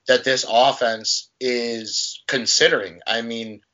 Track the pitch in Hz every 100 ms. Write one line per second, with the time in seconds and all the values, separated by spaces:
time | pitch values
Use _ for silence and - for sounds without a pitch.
0 | - 127 135 127 - 113 135 135 120 110
1 | 110 - - _ 127 123 117 113 107 -
2 | - - - 131 117 - 156 135 95 87
3 | - 113 117 117 113 101 _